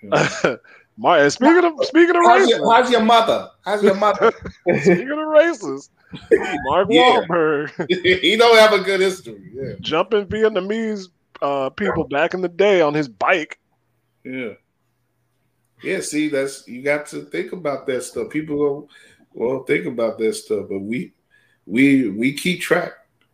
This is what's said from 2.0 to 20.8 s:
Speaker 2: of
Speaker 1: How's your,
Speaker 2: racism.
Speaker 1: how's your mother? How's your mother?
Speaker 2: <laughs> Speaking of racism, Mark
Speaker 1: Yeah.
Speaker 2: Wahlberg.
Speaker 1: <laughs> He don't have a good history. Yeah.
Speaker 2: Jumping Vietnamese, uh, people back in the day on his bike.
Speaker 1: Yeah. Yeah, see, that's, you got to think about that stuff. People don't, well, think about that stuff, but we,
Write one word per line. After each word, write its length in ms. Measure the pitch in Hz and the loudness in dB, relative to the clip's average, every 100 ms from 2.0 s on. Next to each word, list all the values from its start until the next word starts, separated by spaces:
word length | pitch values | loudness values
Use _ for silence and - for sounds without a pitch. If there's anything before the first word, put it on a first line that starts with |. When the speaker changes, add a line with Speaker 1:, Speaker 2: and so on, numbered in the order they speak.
| 339 349 | 4 4
Speaker 2:
of 60 | |
Speaker 1:
How's 240 | 339 359 370 | 4 6 4
your, 120 | 226 | 2
Speaker 2:
racism. 140 | 143 | 4
Speaker 1:
how's 160 | 233 247 | 4 4
your 120 | 233 | 2
mother? 480 | 220 233 214 113 - _ - | 4 4 2 -2 -6 _ -6
How's 160 | 208 | 0
your 100 | 202 196 | 0 2
mother? 360 | 208 202 226 - - | 0 2 0 0 -8
Speaker 2:
<laughs> 300 | - - 147 | -8 -4 0
Speaking 300 | 143 180 254 | 2 2 0
of 80 | 294 | -6
racism, 720 | 311 302 330 302 170 135 - _ _ - - - 784 - | 2 4 4 0 -8 -10 -14 _ _ -20 0 0 0 -6
Mark 240 | 131 165 196 | -2 0 2
Speaker 1:
Yeah. 300 | - 247 240 180 | 4 4 4 0
Speaker 2:
Wahlberg. 580 | 170 156 147 151 - 165 | 0 0 -2 -6 -8 -6
Speaker 1:
<laughs> 320 | 180 180 185 | -2 0 0
He 140 | 156 214 | 0 4
don't 200 | 233 226 | 6 8
have 140 | 214 | 6
a 100 | 202 | 4
good 180 | 185 196 | 0 0
history. 500 | 190 180 117 104 123 | -2 -4 -12 -20 -18
Yeah. 200 | 120 135 101 | -12 -12 -10
Speaker 2:
Jumping 440 | - 156 185 214 196 | -4 -2 0 -2 -2
Vietnamese, 800 | 208 220 214 190 220 226 214 185 _ _ - | -2 0 0 -4 -4 -4 -6 -12 _ _ -8
uh, 260 | 139 139 135 | -4 -2 -4
people 360 | - 202 165 139 | -4 -4 -4 -4
back 240 | 143 165 | -2 -2
in 80 | 185 | -2
the 80 | 180 | -6
day 320 | 170 196 190 | 0 2 4
on 140 | 151 | 2
his 140 | 147 143 | 0 -4
bike. 500 | 107 127 185 156 - _ _ _ _ _ _ | -4 -2 0 -4 -14 _ _ _ _ _ _
Speaker 1:
Yeah. 280 | 127 131 120 - _ _ _ _ _ _ _ _ _ _ _ _ | -14 -10 -10 -14 _ _ _ _ _ _ _ _ _ _ _ _
Yeah, 180 | 135 185 | -8 -8
see, 280 | - 147 151 | -6 -4 -2
that's, 380 | 139 139 - - | -2 -4 -8 -16
you 140 | 120 | -10
got 240 | 139 147 147 | -4 -4 -6
to 180 | 147 147 | -14 -10
think 260 | 165 214 | -10 -8
about 340 | 185 151 139 - | -8 -8 -6 -6
that 140 | 127 | -6
stuff. 280 | - 127 110 | -6 -10 -8
People 260 | 151 156 147 | -8 -6 -2
don't, 320 | 147 143 151 _ _ _ _ | -2 -4 -10 _ _ _ _
well, 300 | - 113 135 | -6 -4 -4
think 200 | - 151 | -4 -4
about 320 | 170 120 113 110 | -4 -4 -6 -2
that 160 | 110 | -4
stuff, 320 | 107 - 107 95 | -4 -6 -6 -6
but 80 | |
we, 340 | 98 | -10